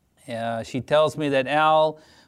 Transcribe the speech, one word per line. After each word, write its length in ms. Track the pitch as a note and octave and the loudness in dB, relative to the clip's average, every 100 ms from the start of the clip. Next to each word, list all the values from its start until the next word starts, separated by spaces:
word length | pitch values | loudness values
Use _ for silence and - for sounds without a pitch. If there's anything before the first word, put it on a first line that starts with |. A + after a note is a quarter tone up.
| _ _ - | _ _ -14
Uh, 340 | A2+ A#2 A#2 | -8 -6 -6
she 180 | A2+ C3+ | -6 -8
tells 380 | - D3+ D#3 D3+ | 0 2 2 0
me 100 | D3+ | -2
that 200 | C3+ C3 | 0 0
Al 520 | D3 D#3 D#3 D#3 D3+ _ _ | 0 2 4 2 -2 _ _